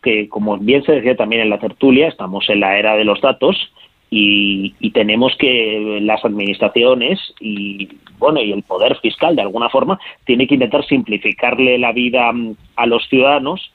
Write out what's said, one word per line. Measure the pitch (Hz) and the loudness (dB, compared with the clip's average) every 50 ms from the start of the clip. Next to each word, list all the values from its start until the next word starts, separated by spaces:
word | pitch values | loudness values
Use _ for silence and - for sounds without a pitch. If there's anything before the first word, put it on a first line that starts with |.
que | - 131 110 107 104 - | 0 0 0 0 -2 -4
como | - 107 104 104 101 | -6 -6 -4 -4 -4
bien | 98 104 107 135 143 143 | -2 0 2 2 2 4
se | - 156 | 2 0
decía | 135 107 123 123 | 2 2 0 0
también | - 120 107 117 117 | 0 0 -2 0 0
en | 113 107 | 0 0
la | 104 - | -2 -2
tertulia, | - 107 - _ - 139 127 135 160 | -4 -8 -4 _ 2 4 4 4 4
estamos | 165 - - 101 92 95 98 - - | 0 -2 -6 -10 -8 -6 -6 -2 -2
en | 104 104 | 0 0
la | 98 95 98 | 2 2 2
era | 101 104 107 107 | 2 2 2 2
de | 107 110 | 2 2
los | 107 101 - | 0 0 2
datos | - 135 127 - 127 151 196 - - - _ _ - _ _ _ _ _ | 2 0 2 2 0 0 0 0 -6 -10 _ _ -20 _ _ _ _ _
y, | - 107 104 101 104 101 101 101 98 98 98 98 - _ | 0 2 2 4 2 2 2 0 -2 -2 -4 -8 -8 _
y | - 104 | -6 -2
tenemos | - 120 107 107 107 113 123 131 - | 0 0 2 2 2 2 2 0 0
que, | - 147 135 127 120 113 107 107 107 107 107 104 104 | 0 0 0 2 0 0 -2 -2 -4 -4 -4 -4 -2
las | 104 107 107 107 - | 0 0 0 0 0
administraciones | 117 104 104 101 101 98 - 113 101 - 117 117 127 131 123 117 139 190 196 - - - - | -4 -4 -2 -4 -4 -2 0 -2 0 2 4 4 4 4 2 0 -2 -4 -4 -6 -14 -18 -12
y, | - 110 104 202 202 101 196 196 190 - - - _ - - | -10 -8 -6 -6 -6 -8 -8 -10 -12 -14 -16 -20 _ -20 -6
bueno, | - 123 143 156 147 | 0 0 2 2 2
y | 113 104 | -2 -2
el | 98 101 - | -4 -6 -6
poder | _ 92 92 110 127 117 - | _ -2 0 0 0 0 0
fiscal, | - 113 - - 156 165 170 | -2 -4 -2 0 0 0 2
de | 127 101 | 0 -2
alguna | 101 98 117 117 117 | -4 -4 -4 -4 0
forma, | - 135 - 170 190 - - - - _ _ | 0 0 0 0 -4 -6 -6 -20 -20 _ _
tiene | - 123 117 135 | -2 0 0 2
que | 127 143 | 2 2
intentar | 131 127 110 - 143 143 | 0 0 0 0 -2 0
simplificarle | - 143 131 107 - 107 101 - 107 101 - - 120 120 117 131 127 123 | 0 -2 -2 0 -2 -6 -4 -4 -4 -4 -2 -2 -2 0 2 2 2 2
la | 123 123 120 | 2 0 -2
vida, | 113 123 123 123 117 127 120 117 | -2 -2 -2 0 0 0 0 0
mm, | 117 120 117 113 107 _ - _ _ | 0 -2 -6 -8 -10 _ -20 _ _
a | - 120 | -2 0
los | 120 117 113 - - | 2 0 0 0 0
ciudadanos | - 131 127 139 147 143 131 143 175 190 - - | 2 4 4 4 2 2 0 -4 -6 -8 -10 -18